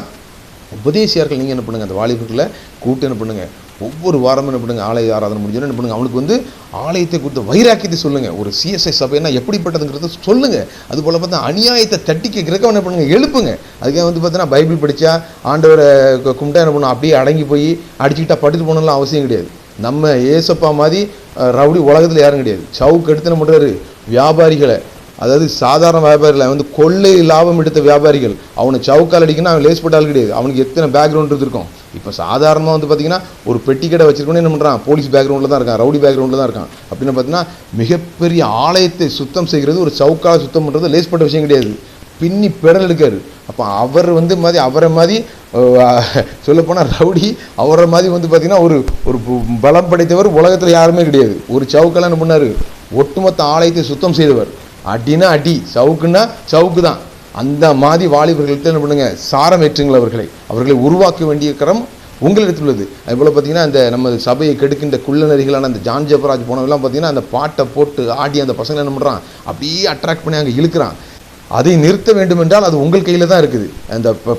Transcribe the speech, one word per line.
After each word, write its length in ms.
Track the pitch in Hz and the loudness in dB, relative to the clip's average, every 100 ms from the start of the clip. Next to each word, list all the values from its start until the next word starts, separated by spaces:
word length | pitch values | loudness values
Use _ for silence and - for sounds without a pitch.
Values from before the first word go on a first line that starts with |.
| - - - - - - - | -6 -18 -20 -20 -20 -20 -20
உபதேசியார்கள் 640 | 104 131 202 214 170 147 131 | -6 -2 0 0 -2 -2 -4
நீங்க 140 | 135 | -6
என்ன 80 | 127 | -6
பண்ணுங்க, 220 | 113 113 98 | -8 -10 -8
அந்த 100 | 95 | -6
வாலிபர்களை 460 | 117 117 110 117 196 - - - | -4 -4 -6 -6 -6 -8 -20 -8
கூட்டு 280 | 120 131 135 | -6 -4 -6
என்ன 100 | 107 | -6
பண்ணுங்க, 240 | 110 104 85 - - - | -8 -10 -12 -16 -20 -14
ஒவ்வொரு 320 | 113 156 180 143 | -14 -6 -4 0
வாரமும் 300 | 127 135 139 | 0 0 -2
என்ன 80 | 123 | -6
பண்ணுங்க, 220 | 117 117 | -6 -6
ஆலய 320 | 104 117 113 | -4 -2 -2
ஆராதனை 240 | 107 104 107 | -2 -4 -6
முடிஞ்சோன்னு 260 | 104 117 143 | -6 -6 -6
என்ன 100 | 120 | -6
பண்ணுங்க, 200 | 120 110 | -6 -6
அவனுக்கு 240 | 127 127 | -4 -4
வந்து 140 | 151 254 - - - 101 | -2 -4 -6 -18 -16 -12
ஆலயத்தை 360 | 147 180 170 165 | -6 -6 -4 -6
குறித்த 220 | 139 135 | -6 -8
வைராக்கியத்தை 580 | 101 160 240 214 190 165 | -2 2 2 2 -2 -6
சொல்லுங்க. 260 | 147 139 107 | -4 -4 -6
ஒரு 160 | 92 101 | -8 -8
சி 160 | - 170 | -6 -6
எஸ் 180 | 180 165 | -4 -4
ஐ 60 | - | -4
சபைன்னா 320 | 131 143 156 123 | -2 -2 -2 -4
எப்படிப்பட்டதுங்கிறத 680 | 214 202 170 160 147 143 170 - 190 | -4 -6 -4 -6 -6 -8 -12 -8 -2
சொல்லுங்க. 320 | 247 - 143 - - - | 0 0 -2 -6 -14 -10
அது 140 | 151 | -6
போல 140 | 151 165 | -4 -4
பார்த்தா 240 | 180 160 135 | -4 -4 -4
அநியாயத்தை 500 | 190 233 240 220 185 | -2 -2 0 -2 -2
தட்டி 260 | - 160 226 | -4 -6 -6
கேட்கறதுக்கு 380 | 202 160 196 233 | -6 -4 -2 0
அவனை 120 | 208 | 0
என்ன 60 | |
பண்ணுங்க, 220 | 180 175 139 | -2 -2 0
எழுப்புங்க. 360 | 208 294 262 147 87 - - | 2 2 -2 -2 -6 -14 -8
அதுக்காக 240 | 139 160 170 | -4 -2 -2
வந்து 140 | 170 | -2
பார்த்தீங்கன்னா, 320 | 170 180 151 | -2 -2 0
பைபிள் 280 | 139 160 160 | 2 2 0
படிச்சா, 280 | 147 - 160 165 165 - | -2 0 0 0 -6 -10
ஆண்டவரை 440 | 127 151 160 156 143 139 135 127 | -4 2 6 6 6 6 4 2
கு-, 140 | 135 127 | -2 -4
கும்பிட்டா 260 | 147 170 | 0 2
என்ன 120 | 160 | 2
பண்ணும், 180 | 147 131 | 0 -2
அப்படியே 200 | 123 156 | -2 0
அடங்கி 300 | 135 135 156 | 2 2 0
போய் 240 | 139 147 156 165 - - | 0 0 0 -4 -8 -4
அடிச்சுக்கிட்டா 400 | 139 160 165 160 | -2 -2 -2 0
படுத்து 240 | 147 165 | 0 0
போகணும்லாம் 360 | 160 160 160 139 | -2 0 0 0
அவசியம் 260 | 139 151 127 | -2 -2 -2
கிடையாது. 220 | 101 85 - - - | -2 -6 -14 -20 -10
நம்ம 320 | 117 147 156 127 127 | -6 -2 0 2 2
ஏசப்பா 360 | 160 165 165 156 | 2 0 0 0
மாதிரி, 260 | 147 156 190 202 - - - | 0 0 0 -4 -10 -16 -4
அஹ், 140 | 127 | 0
ரவுடி 280 | 120 147 170 143 | 2 2 4 4
உலகத்துல 300 | 156 165 160 | 4 4 4
யாரும் 220 | 143 143 | 4 2
கிடையாது. 220 | 117 92 78 | -2 -4 -8
சவுக்கு 400 | - 135 170 156 | 0 2 2 2
எடுத்து 180 | 156 170 | -2 0
என்ன 100 | 165 | 0
பண்றாரு, 300 | 151 156 143 92 - - 107 | 2 4 2 -2 -10 -18 -2
வியாபாரிகளை, 680 | 120 147 160 160 151 135 107 - - - - | 0 2 4 4 4 2 0 -6 -20 -20 -6
அதாவது 280 | 117 147 160 | 0 0 0
சாதாரண 500 | - 127 156 170 165 | 0 0 2 4 4
வியாபாரிகளை 440 | 151 151 151 139 131 | 4 6 4 4 2
வந்து 180 | 143 139 | 0 -4
கொள்ளை 380 | - 160 190 196 180 | 2 2 4 4 6
லாபம் 360 | 160 156 175 170 | 4 4 4 2
எடுத்த 200 | 156 156 | 0 2
வியாபாரிகள், 540 | 147 147 151 139 117 95 - | 4 4 4 2 -2 -6 -10
அவனை 240 | - 123 127 | -4 -2 -2
சவுக்கால் 440 | - 147 170 170 | 2 2 4 4
அடிக்கணும், 280 | 160 156 175 | 2 2 0
அவன் 120 | 160 | 2
லேஸ் 160 | 147 165 | 2 2
போட்ட 140 | 165 156 | 2 2
ஆள் 120 | 151 | 2
கிடையாது. 220 | 139 104 | 0 0
அவனுக்கு 300 | 113 131 131 | -2 -2 -2
எத்தனை 220 | 131 165 147 | -2 -2 0
பேக்ரவுண்ட் 420 | 143 151 156 147 | 2 2 0 -2
இருந்திருக்கும். 360 | 143 135 117 85 - - | -2 -4 -6 -10 -18 -20
இப்ப 160 | 90 101 - | -16 -12 -10
சாதாரணமா 540 | 85 131 151 156 160 | -4 0 2 2 0
வந்து 140 | 156 147 | -2 0
பாத்தீங்கன்னா, 280 | 147 156 185 - - | -2 -2 -4 -8 -10
ஒரு 140 | - 117 | -6 -2
பெட்டி 280 | 135 131 165 | -2 -2 0
கடை 160 | 170 156 | 4 4
வச்சிருக்கவனே 340 | 143 147 170 | 2 0 0
என்ன 80 | 165 | 0
பண்றான், 260 | 151 147 113 | 0 -2 -2
போலீஸ் 240 | 135 151 135 | 0 -2 2
பேக்ரவுண்ட்ல 360 | 139 135 139 139 | 0 0 -2 0
தான் 80 | 139 | 0
இருக்கான், 220 | 120 113 | 0 0
ரவுடி 180 | 131 147 | 0 2
பேக்ரவுண்ட்ல 360 | 139 131 131 135 | 2 2 -2 -2
தான் 80 | 123 | -4
இருக்கான். 220 | - - - | -6 -14 -18
அப்படின்னு 300 | - 101 135 127 | -14 -6 -4 -4
பாத்தீங்கன்னா, 260 | 127 175 165 - - 110 | -2 -4 -6 -12 -10 -6
மிகப்பெரிய 640 | 113 175 170 - 170 170 117 113 | -2 -2 -4 -4 0 0 0 0
ஆலயத்தை 440 | 151 185 180 175 147 | 0 0 0 -2 -4
சுத்தம் 420 | - 131 185 165 | -4 -8 -6 -2
செய்கிறது, 260 | 151 139 180 | -2 0 0
ஒரு 140 | 156 - | -2 0
சவுக்கால 420 | 143 160 180 165 | 0 2 2 2
சுத்தம் 200 | 135 165 | 0 -2
பண்றது 280 | 147 151 165 | -2 -2 0
லேஸ் 160 | 165 165 | 0 0
பட்ட 140 | 170 | 0
விஷயம் 220 | 151 156 147 | 0 0 2
கிடையாது. 240 | 135 107 107 - - - - | 2 0 -8 -16 -20 -20 -6
பின்னி 300 | 165 196 202 - | -4 0 -2 0
பெடல் 220 | 160 185 180 | 0 2 0
எடுக்காரு. 300 | 160 139 98 - - - | 0 0 -2 -10 -18 -14
அப்ப 140 | - 104 101 | -8 -4 -2
அவர் 260 | 127 160 175 | 0 2 2
வந்து 220 | 165 170 180 | 2 0 0
மாதிரி, 220 | 170 170 | 0 0
அவரை 260 | 127 147 165 | 0 2 2
மாதிரி, 260 | 160 170 220 - - - | 4 2 0 -6 -16 -6
அஹ், 500 | 120 123 127 123 123 117 - - - | 0 4 6 4 2 0 -4 -4 -6
சொல்லப்போனா 380 | - 165 165 180 135 | 0 2 2 0 -2
ரவுடி, 360 | - 160 175 208 - - | 0 0 2 -2 -4 -10
அவரை 320 | - 135 160 170 | -4 2 4 4
மாதிரி 220 | 170 185 | 2 2
வந்து 180 | 175 165 | -2 2
பாத்தீங்கன்னா, 340 | 160 170 196 | 2 4 2
ஒரு, 140 | 170 143 127 - | 4 2 0 -2
ஒரு 120 | - 127 | -2 -2
பு-, 240 | 117 123 110 117 | -4 -4 -2 0
பலம் 280 | 135 175 175 | 4 4 2
படைத்தவர் 400 | 170 170 175 202 | 0 0 2 2
உலகத்துல 360 | 156 175 185 175 | 4 4 4 4
யாருமே 340 | 165 165 175 | 4 4 4
கிடையாது. 320 | 156 139 113 90 - | 2 2 2 -2 -4
ஒரு 180 | 127 131 | -4 2
சவுக்கால 380 | 147 170 170 175 | 2 4 2 0
என்ன 100 | 160 | 0
பண்ணாரு, 280 | 165 156 120 - - - - | 2 2 2 -2 -6 -10 -4
ஒட்டுமொத்த 500 | 113 139 190 190 175 | -2 -2 0 -2 0
ஆலயத்தை 400 | 147 160 170 170 | 0 2 2 0
சுத்தம் 340 | 131 139 180 156 | -4 -4 -2 2
செய்தவர். 320 | 151 117 101 - - - 95 | 2 2 -2 -10 -20 -14 -8
அடினா 400 | 117 123 160 185 | -6 -2 2 2
அடி, 200 | 151 139 165 - | 2 0 -4 -2
சவுக்குன்னா 480 | 120 139 160 165 185 226 - - | 0 2 2 0 2 0 -6 -2
சவுக்கு 300 | 160 180 170 | 2 2 2
தான். 200 | 170 107 - - - - | 0 -2 -12 -20 -16 -8
அந்த 240 | 131 147 160 | -6 0 2
மாதிரி 320 | 135 143 170 175 | 4 2 2 2
வாலிபர்கள்ட்ட 640 | 147 160 151 143 143 160 | 2 2 0 -2 -2 -2
என்ன 100 | 156 | -2
பண்ணுங்க, 240 | 143 147 123 87 | 0 0 -2 -4
சாரம் 440 | - 139 165 180 | -4 0 2 2
ஏற்றுங்கள் 380 | 151 139 143 127 | 2 0 2 2
அவர்களை. 260 | 113 113 - - - | 2 -4 -8 -12 -8
அவர்களை 280 | 113 131 131 139 | -4 0 2 2
உருவாக்க 340 | 180 185 170 | 4 2 2
வேண்டிய 260 | 156 147 147 | -2 -2 -4
கரம் 240 | - 151 226 247 - - - | -2 -2 -2 -6 -16 -20 -4
உங்களிடத்தில் 460 | 151 202 196 156 | 0 2 0 -2
உள்ளது. 200 | 143 101 95 - | -4 -4 -8 -12
அது 140 | - 123 | -8 0
போல 120 | 147 | 2
பார்த்தீங்கன்னா, 380 | 143 143 170 151 | 2 0 0 2
அந்த 200 | 135 120 | 2 2
நம்ம 220 | 123 127 117 | 0 -2 -2
சபையை 380 | - 127 156 | -2 0 0
கெடுக்கின்ற 440 | 123 139 143 147 127 | 0 -2 -2 -4 -4
குள்ள 200 | - 147 | -2 0
நரிகளான 440 | 151 143 135 135 135 | 2 2 0 -2 -2
அந்த 100 | 107 | -4
ஜான் 260 | 117 139 147 | -4 -4 0
ஜெபராஜ் 400 | 143 139 127 117 | 0 0 -4 -4
போனவெல்லாம் 340 | 131 131 143 | -4 -2 -2
பார்த்தீங்கன்னா, 320 | 131 143 160 | -2 -2 -2
அந்த 80 | 135 - | -4 -4
பாட்டை 340 | 123 151 - 131 | -6 -4 -4 -4
போட்டு 360 | 143 143 143 117 | -2 -2 -2 -4
ஆடி 280 | 131 143 143 | -4 -4 -2
அந்த 160 | 131 117 | -4 -6
பசங்களை 220 | 120 151 | -6 -6
என்ன 100 | 143 135 | -6 -4
பண்றான், 260 | 131 98 - - | -4 -6 -10 -16
அப்படியே 360 | - 165 147 170 190 | -14 -10 -10 -6 -6
அட்ராக்ட் 320 | 143 165 160 | -6 -4 -4
பண்ணி 140 | 156 151 | -4 -4
அங்க 120 | 139 123 | -2 0
இழுக்கிறான். 360 | 165 165 107 80 - - - - - | 0 0 -4 -8 -20 -20 -20 -20 -6
அதை 220 | 123 156 | -2 2
நிறுத்த 340 | 165 156 202 226 | 4 2 2 2
வேண்டும் 260 | 208 185 175 | 2 2 0
என்றால் 240 | 165 208 185 | 2 2 2
அது 80 | 151 | 0
உங்கள் 260 | 156 196 175 | 0 0 0
கையில 180 | 175 170 | 0 2
தான் 140 | 180 | 2
இருக்குது. 240 | 147 120 98 - - | 2 -2 -6 -10 -10
அந்த 200 | 113 113 | -4 -2
ப-, 220 | 107 120 | -2 -4